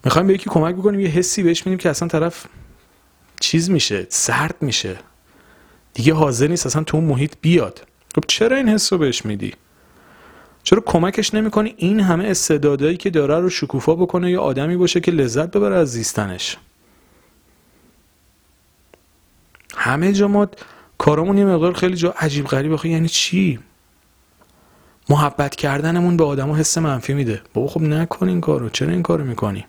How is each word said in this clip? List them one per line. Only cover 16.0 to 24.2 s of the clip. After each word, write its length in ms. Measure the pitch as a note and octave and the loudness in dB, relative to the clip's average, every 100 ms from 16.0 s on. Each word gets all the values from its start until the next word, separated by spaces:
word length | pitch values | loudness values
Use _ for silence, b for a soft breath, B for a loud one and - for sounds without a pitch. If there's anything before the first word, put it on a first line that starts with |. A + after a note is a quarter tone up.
| A2 - G2+ F2+ - - _ _ b b b b b b b b b b b b b _ _ _ _ _ _ _ _ _ _ _ _ _ _ _ _ - | -4 -4 -4 -6 -8 -10 _ _ b b b b b b b b b b b b b _ _ _ _ _ _ _ _ _ _ _ _ _ _ _ _ -4
همه 360 | A#2 C#3 F3+ | -2 0 2
جا 160 | G3 G3+ | 2 2
ما 200 | G3+ G3+ - B B B _ | 2 0 -4 B B B _
کارامون 360 | - D3+ F3 G3+ | 0 2 2 2
یه 60 | |
مقدار 280 | G3+ E3+ E3+ | 4 4 0
خیلی 240 | F3 F#3 F3+ | 0 -2 0
جا 180 | E3+ - | -2 0
عجیب 280 | D#3+ C#3+ C#3 | -2 -2 -2
غریب. 260 | C3+ D3 | -2 0
آخه 160 | D#3 D#3+ | -2 0
یعنی 200 | D#3+ E3 | 0 0
چی؟ 500 | - - F3+ F#3+ A#2 - _ _ _ _ _ | 0 0 0 0 -2 -8 _ _ _ _ _